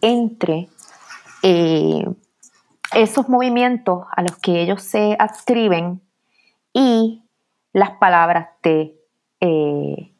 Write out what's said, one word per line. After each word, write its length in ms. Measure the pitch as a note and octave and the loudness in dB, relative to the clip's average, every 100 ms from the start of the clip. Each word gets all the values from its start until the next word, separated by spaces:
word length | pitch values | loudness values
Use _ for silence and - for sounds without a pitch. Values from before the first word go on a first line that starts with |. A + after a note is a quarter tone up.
entre, 680 | A3+ A#3+ A3+ A3+ E3 D#3+ F3+ _ - - - - - - | 0 0 -2 -4 -4 -4 -6 _ -20 -20 -20 -20 -20 -2
eh, 640 | F#3+ E3+ E3 D#3+ D#3+ D#3 - F#3 _ _ - _ _ _ - | 2 2 2 2 0 -2 -4 -10 _ _ -20 _ _ _ -4
esos 340 | A3 A3 C#4+ B3 | 0 0 0 0
movimientos 760 | B3 B3+ A#3+ B3 A#3+ F#3+ F3+ - - | 0 0 0 0 -2 -2 -4 -4 -6
a 60 | |
los 140 | F3 - | -6 -4
que 240 | - E3+ | -2 0
ellos 200 | E3+ G3 | -2 -4
se 340 | - G#3+ G#3 G#3 | -4 -2 0 0
adscriben 840 | G#3+ - - A#3 A3 E3+ F3 F3+ _ _ _ _ _ _ _ | -2 -4 -2 0 2 0 -4 -10 _ _ _ _ _ _ _
y 500 | B3+ C4 A3+ A3+ A3+ _ _ _ _ _ | 0 2 2 0 -4 _ _ _ _ _
las 180 | F#3+ G3 | 0 0
palabras 560 | - F#3+ F3 E3 F3 E3 _ | 2 2 4 4 0 -4 _
de, 320 | E3 D#3 D#3 - _ _ _ - | 0 0 -2 -10 _ _ _ -4
eh, 680 | F3 D#3 D3 D3 C#3+ C#3+ - | -2 0 0 -2 -6 -8 -14